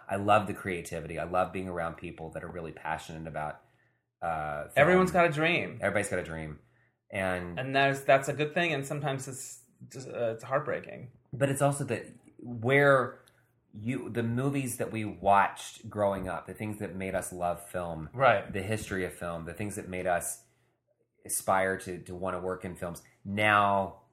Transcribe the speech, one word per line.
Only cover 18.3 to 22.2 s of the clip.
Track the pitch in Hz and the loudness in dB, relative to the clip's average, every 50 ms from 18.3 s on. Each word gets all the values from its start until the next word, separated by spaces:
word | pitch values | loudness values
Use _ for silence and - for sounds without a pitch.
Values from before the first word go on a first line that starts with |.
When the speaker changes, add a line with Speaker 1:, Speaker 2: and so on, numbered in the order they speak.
| 110 98 - - | 6 4 2 -4
Speaker 1:
the | - 98 | -6 -4
history | 92 101 110 104 - - 101 92 90 | -2 -2 -2 -2 -2 -4 -4 -4 -4
of | 90 - | -4 -6
film, | - 90 87 85 82 80 | -6 -8 -6 -6 -6 -8
the | 85 82 | -8 -8
things | - 107 104 101 | -6 -6 -6 -6
that | 107 - | -8 -8
made | 92 92 90 90 | -6 -6 -2 0
us | 92 87 87 - - - - _ _ _ _ _ _ _ _ _ _ _ _ _ _ _ _ - | 2 0 0 0 -4 -10 -10 _ _ _ _ _ _ _ _ _ _ _ _ _ _ _ _ -8
aspire | 98 - - - - 98 95 95 95 95 | -6 -6 -4 2 2 4 4 4 2 0
to, | 90 - 95 90 85 | -2 -4 -8 -10 -10
to | - - 90 | -10 -12 -10
wanna | 87 | -6